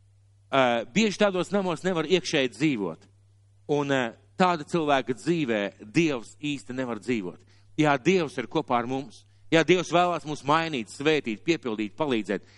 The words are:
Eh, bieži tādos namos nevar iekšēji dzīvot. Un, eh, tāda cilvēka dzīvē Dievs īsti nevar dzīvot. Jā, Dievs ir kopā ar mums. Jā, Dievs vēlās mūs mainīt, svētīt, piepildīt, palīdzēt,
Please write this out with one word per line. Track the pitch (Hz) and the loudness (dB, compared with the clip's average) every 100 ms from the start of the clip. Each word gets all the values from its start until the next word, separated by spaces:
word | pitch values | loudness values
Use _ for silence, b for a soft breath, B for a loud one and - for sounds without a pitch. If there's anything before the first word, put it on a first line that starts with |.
| _ _ _ _ _ | _ _ _ _ _
Eh, | 135 127 117 107 | 2 4 2 0
bieži | 120 220 185 | 0 0 2
tādos | 208 180 170 | 0 2 -2
namos | 202 185 160 | -2 -2 -2
nevar | 175 175 | -2 -2
iekšēji | 147 175 - 156 131 110 | 0 0 2 0 0 0
dzīvot. | 156 127 95 80 - _ _ _ _ _ - | 0 0 -2 -6 -16 _ _ _ _ _ -4
Un, | 147 143 | -2 0
eh, | 135 120 110 _ - | 0 0 -6 _ 0
tāda | 185 175 | 2 2
cilvēka | 147 175 151 139 127 | -2 -2 2 2 0
dzīvē | 120 101 175 139 110 101 - 104 | -4 -2 -2 0 0 -2 -6 -4
Dievs | 123 165 131 107 - | 0 0 0 -8 -10
īsti | 151 143 - | -8 -8 -8
nevar | 127 127 110 | -8 -6 -6
dzīvot. | 98 120 90 82 - b b - | -2 -2 -4 -10 -20 b b 0
Jā, | 151 143 | 2 2
Dievs | 147 190 151 - | 2 2 0 -6
ir | 113 | -6
kopā | 160 - 123 | -4 0 -2
ar | 117 | 0
mums. | 131 214 - - - - | -6 -8 -16 -20 -20 0
Jā, | 160 | 2
Dievs | 156 180 165 | 4 2 2
vēlās | 170 180 170 | 2 2 0
mūs | 156 147 | -6 -6
mainīt, | 127 156 165 143 107 | 2 2 2 -4 -8
svētīt, | - 143 156 123 107 | -2 0 0 0 -4
piepildīt, | - 160 123 107 107 - | -2 -2 -2 -4 -6 -4
palīdzēt, | 156 120 104 104 b | -2 0 0 -4 b